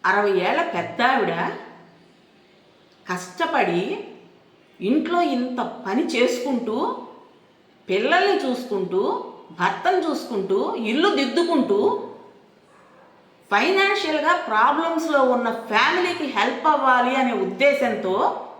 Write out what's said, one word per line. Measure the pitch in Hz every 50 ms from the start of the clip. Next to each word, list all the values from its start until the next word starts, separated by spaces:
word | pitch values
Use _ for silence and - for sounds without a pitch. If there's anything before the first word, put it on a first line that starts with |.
| -
అరవై | 190 185 202 208 202
ఏళ్ల | 190 180 175 180 175 170
పెద్ద | 175 - - 180 170 - - -
ఆవిడ | 233 254 269 240 196 170 165 165 180 - - - - - - - - - - - - - _ _ _ _ _ _ _ _ _ _ _ _ _ _ _ _ _ _ _ -
కష్టపడి | 180 170 - - - - 339 - - 269 - 180 175 175 196 277 392 - - - - - - - - _ _ _ _ _ _ _ _ -
ఇంట్లో | 180 202 269 311 - 330 349 349
ఇంత | 339 294 262 240 247 254 247 - - - - - -
పని | 196 214 269 349
చేసుకుంటూ, | 254 - 233 247 - - 247 - 285 262 226 - 214 220 254 359 - - - - - - - - - _ _ _ _ _ _ _ _ _ _ _ -
పిల్లల్ని | 185 208 226 285 330 359 392 403 370 - 277 254
చూసుకుంటూ, | 240 - - - 208 190 180 165 180 190 226 302 - - - - - - - -
భర్తను | 165 175 180 196 - - - 349 381 359 311 320
చూసుకుంటూ, | 277 - - - 240 196 185 180 190 208 285 - -
ఇల్లు | 262 226 208 233 294 349 415
దిద్దుకుంటూ, | - 277 269 233 233 339 339 339 330 277 240 - 202 - - 415 494 - - - - - - - - - _ _ _ _ _ _ - - - _ - - - - _ _ _ _ _ _ _ _
ఫైనాన్షియల్‌గా | 202 208 254 339 381 392 392 403 403 403 359 311 302 294 294 320 359
ప్రాబ్లమ్స్‌లో | 349 - - 220 214 233 277 277 311 330 330 330 320 330 320 294 277
ఉన్న | 262 254 247 233 233 226
ఫ్యామిలీకి | 240 - - - 214 220 254 311 349 370 349 359 349 - 311
హెల్ప్ | 262 - 208 208 254 247 - -
అవ్వాలి | 285 302 277 269 262 254 247 247 247 269
అనే | 262 254 240
ఉద్దేశంతో | 226 196 190 185 - - 269 285 262 - 254 233 214 - - 185 185 208 294 - - - - - -